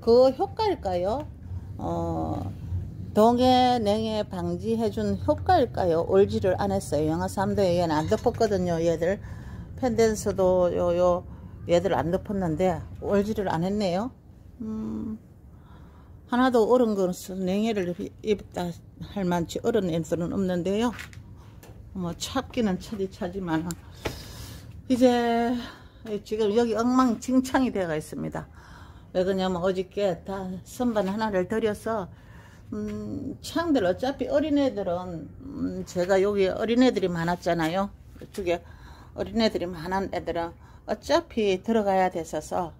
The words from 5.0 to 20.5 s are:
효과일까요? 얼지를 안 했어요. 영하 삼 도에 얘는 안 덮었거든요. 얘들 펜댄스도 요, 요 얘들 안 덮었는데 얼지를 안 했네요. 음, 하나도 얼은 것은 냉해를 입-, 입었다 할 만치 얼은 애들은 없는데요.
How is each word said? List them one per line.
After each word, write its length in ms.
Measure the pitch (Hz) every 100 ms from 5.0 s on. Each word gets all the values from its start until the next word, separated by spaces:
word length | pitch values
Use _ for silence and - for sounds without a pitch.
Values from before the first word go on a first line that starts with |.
| 208 196 -
효과일까요? 760 | 302 - 370 247 - 185 160
얼지를 600 | - 196 202 220 202 180
안 100 | 202
했어요. 380 | 196 190 147 156
영하 180 | 160 185
삼 280 | 202 196 202
도에 240 | 190 175
얘는 160 | 170 151
안 120 | 160
덮었거든요. 760 | 214 247 226 226 196 180 170 170
얘들 340 | 165 165 202 - - - - - -
펜댄스도 1000 | 262 220 226 214 214 190 185 185 180 175
요, 200 | 175 175
요 300 | 180 175 - - - - -
얘들 280 | 170 185 143
안 160 | 160
덮었는데 720 | 185 - 202 180 151 185 160 - -
얼지를 500 | - 208 202 220 190
안 120 | 165
했네요. 480 | 175 208 202 175 233 - - - - -
음, 560 | 220 220 220 220 220 220 - - - - - - - - - - -
하나도 440 | 247 254 247 208
얼은 220 | 247 233
것은 500 | 202 185 185 - 185
냉해를 520 | 185 196 220 208 175 175
입-, 140 | 196 -
입었다 480 | - 196 - - 175 170 - -
할 240 | - - 185
만치 340 | 175 165 -
얼은 260 | - 226 185
애들은 440 | 165 160 160 170
없는데요. 580 | - 190